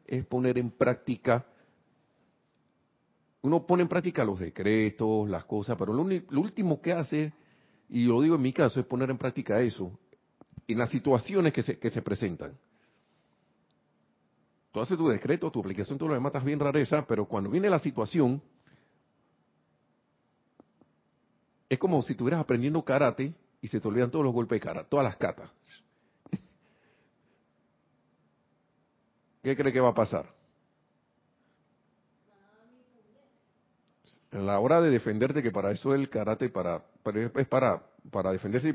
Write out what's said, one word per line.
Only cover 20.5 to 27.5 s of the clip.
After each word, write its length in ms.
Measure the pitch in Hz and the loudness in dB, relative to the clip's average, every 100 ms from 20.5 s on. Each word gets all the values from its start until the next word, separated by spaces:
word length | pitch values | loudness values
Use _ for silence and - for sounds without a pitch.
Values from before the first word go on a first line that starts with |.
| _ _ _ _ _ _ _ _ _ _ _ - | _ _ _ _ _ _ _ _ _ _ _ -4
es 100 | 135 | 0
como 240 | 190 156 | 2 2
si 100 | - | 0
estuvieras 260 | 120 123 170 | -2 0 0
aprendiendo 420 | 151 120 131 160 - | 0 0 0 -2 0
karate 480 | 135 135 - 139 - _ _ | 2 2 2 -4 -8 _ _
y 60 | 110 | -6
se 120 | 113 | -4
te 80 | 107 | -2
olvidan 240 | 110 123 | 0 0
todos 140 | 156 139 | 2 0
los 80 | |
golpes 260 | 120 117 110 | 0 0 -2
de 60 | - | -4
karate, 240 | - 78 | -8 -2
todas 160 | 143 123 | 0 0
las 100 | 98 | 0
katas. 320 | 92 - - _ _ - _ _ _ _ - - - _ _ _ _ _ _ _ _ _ _ | -4 -6 -14 _ _ -20 _ _ _ _ -12 -12 -12 _ _ _ _ _ _ _ _ _ _